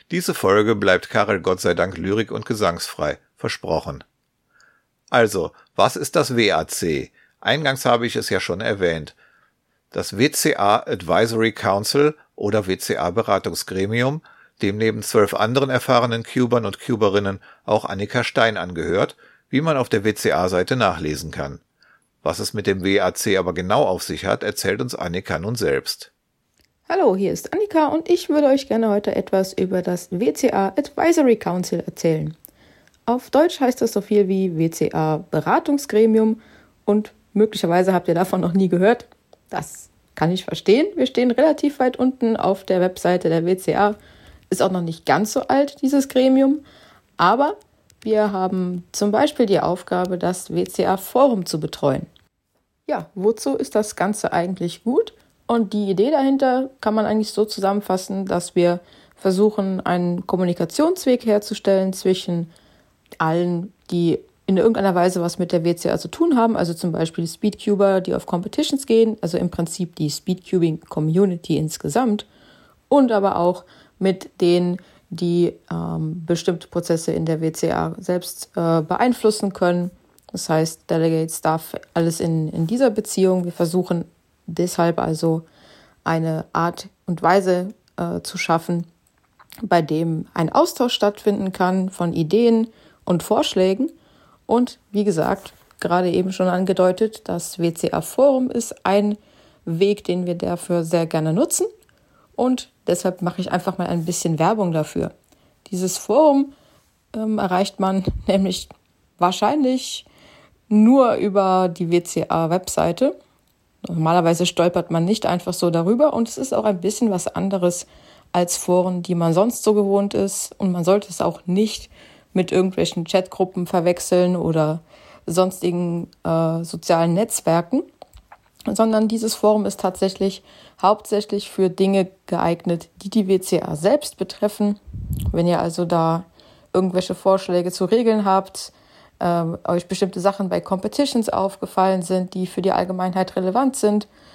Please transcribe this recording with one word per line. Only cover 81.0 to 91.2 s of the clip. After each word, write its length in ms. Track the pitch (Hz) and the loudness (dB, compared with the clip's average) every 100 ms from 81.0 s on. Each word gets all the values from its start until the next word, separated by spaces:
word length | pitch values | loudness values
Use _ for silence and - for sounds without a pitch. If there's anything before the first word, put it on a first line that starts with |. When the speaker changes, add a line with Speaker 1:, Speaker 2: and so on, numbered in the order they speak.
| 165 160 160 | 2 0 -2
Speaker 2:
Staff, 460 | - 160 160 - - - | -4 -2 -2 -4 -14 -6
alles 260 | 170 165 165 | -2 0 0
in, 300 | 165 160 156 | -2 0 -2
in 180 | 165 165 | -2 -2
dieser 220 | 247 269 | 2 2
Beziehung. 560 | 214 - 190 190 185 | 0 -4 2 2 2
Wir 80 | 175 | -2
versuchen 540 | - 170 180 180 175 - _ _ _ - | -2 0 0 0 -4 -4 _ _ _ -8
deshalb 520 | 165 175 - 170 170 | -4 -2 0 0 0
also 440 | - 156 165 160 160 _ - - _ _ | -2 0 0 -2 -4 _ -20 -20 _ _
eine 440 | - 160 160 160 - | -4 -2 -2 -4 -4
Art 340 | - 170 - - _ | -4 -2 -4 -14 _
und 180 | - 165 | -8 -2
Weise, 520 | 165 196 185 180 196 - _ - | 2 4 4 0 -2 -12 _ -8
äh, 240 | 170 175 | -6 -6
zu 160 | - 175 | -8 -6
schaffen, 480 | - 165 - 170 165 _ _ _ _ _ _ - | 0 0 0 -4 -6 _ _ _ _ _ _ -14
bei 220 | 208 175 | 0 2
dem 440 | 156 156 165 160 - | 2 -2 -2 -4 -6
ein 180 | 175 160 | -4 0
Austausch 440 | - 339 - 247 | 2 2 0 -2
stattfinden 580 | - 208 208 | 0 0 0